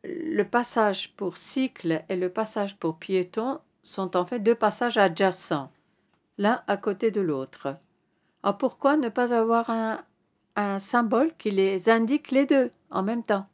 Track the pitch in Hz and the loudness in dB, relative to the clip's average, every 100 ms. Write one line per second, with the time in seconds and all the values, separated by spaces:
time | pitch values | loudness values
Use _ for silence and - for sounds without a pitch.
0 | - - - 208 202 240 240 233 214 196 | -10 -10 -4 -2 0 -2 0 0 0 0
1 | - - 190 - - 269 262 - 170 160 | -8 -8 -8 -6 -6 -4 -4 -4 -4 -4
2 | - 185 180 180 214 220 202 - 165 165 | -2 -4 -2 -4 -4 -4 -6 -4 -6 -6
3 | - 190 180 - 240 - _ _ - - | -2 -2 -2 -4 -4 -6 _ _ -10 -6
4 | 190 180 175 247 202 233 214 - 240 226 | -2 -2 -2 0 2 4 2 0 -2 4
5 | 196 160 196 - - 143 135 _ _ _ | 2 4 0 0 -4 -4 -6 _ _ _
6 | _ _ _ - 202 247 - 202 220 196 | _ _ _ -2 0 0 -2 -2 -2 -2
7 | 226 202 180 135 131 - 139 135 _ _ | -2 0 -2 -2 -6 -8 -8 -8 _ _
8 | _ _ _ _ 202 196 262 - 277 302 | _ _ _ _ -4 0 -4 0 2 2
9 | 240 233 240 233 226 233 233 226 220 220 | 0 -2 0 2 2 2 0 -4 -4 -6
10 | - _ _ _ _ - 202 196 196 240 | -12 _ _ _ _ -4 -4 -4 0 0
11 | 226 220 320 - 214 196 190 190 220 226 | 2 2 0 -2 -2 2 2 2 4 4
12 | 226 294 - 262 277 277 247 _ _ 190 | 4 0 2 0 4 4 4 _ _ -4
13 | 190 233 226 202 196 | -2 -4 -2 -2 -2